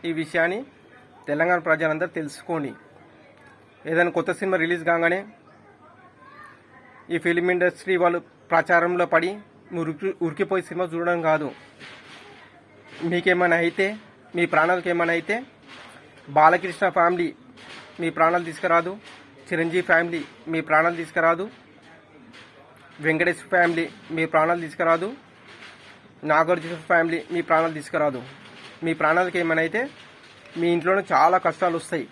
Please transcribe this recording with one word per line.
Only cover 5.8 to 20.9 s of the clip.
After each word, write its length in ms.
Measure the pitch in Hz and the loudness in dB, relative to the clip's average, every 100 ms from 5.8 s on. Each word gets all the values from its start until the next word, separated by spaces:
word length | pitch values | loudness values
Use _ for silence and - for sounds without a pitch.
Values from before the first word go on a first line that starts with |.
| - - - _ - - - - _ - - - - | -20 -20 -20 _ -20 -20 -20 -20 _ -20 -20 -20 -6
ఈ 40 | 165 | -4
ఫిలిం 260 | 170 170 175 | 0 0 0
ఇండస్ట్రీ 400 | 180 180 175 - 185 | 2 0 0 -2 2
వాళ్ళు 160 | 175 170 - _ _ | 2 0 -8 _ _
ప్రచారంలో 560 | 170 160 175 170 180 170 | 0 4 2 4 0 2
పడి 160 | 165 170 208 208 - - 175 | 2 0 -6 -14 -20 -12 -6
ఉరికి-, 340 | 160 151 190 185 170 | -6 -6 -6 -4 -6
ఉరికిపోయి 360 | 160 196 190 180 | -4 -4 -4 -4
సినిమా 180 | 170 180 | -6 -6
చూడడం 280 | 165 170 175 160 | -4 -2 0 2
కాదు. 200 | 156 147 - - - - - - - - - - - _ - - - 170 | 0 -2 -10 -20 -20 -20 -20 -20 -20 -20 -20 -20 -20 _ -20 -20 -8 -4
మీకేమైనా 460 | 175 180 180 175 165 | -2 0 2 2 2
అయితే, 220 | 170 170 190 214 - - - 175 | 0 0 -4 -4 -16 -20 -10 -4
మీ 80 | 170 | 0
ప్రాణాలకు 360 | 165 165 180 180 | 2 2 0 0
ఏమైనా 240 | 170 170 | -2 0
అయితే, 240 | 170 165 220 262 - - - - - - - - 143 | -2 -2 -6 -6 -20 -20 -20 -20 -20 -20 -20 -2 6
బాలకృష్ణ 520 | 156 175 180 170 190 180 | 6 6 -2 -2 0 2
ఫ్యామిలీ 300 | 170 180 170 - - - - - - - | 2 2 -4 -6 -20 -20 -20 -20 -20 -6
మీ 100 | 165 160 | -6 2
ప్రాణాలు 280 | 165 175 170 | 2 2 -4
తీసుకురాదు, 420 | 156 185 170 170 202 - - - - - | -6 2 2 0 -10 -16 -20 -20 -20 -6
చిరంజీవి 380 | 170 165 175 180 | -2 0 -2 2
ఫ్యామిలీ 340 | 165 170 170 143 - - | 2 2 -6 -10 -14 -6
మీ 120 | 160 156 | -6 2
ప్రాణాలు 280 | 156 165 | 2 2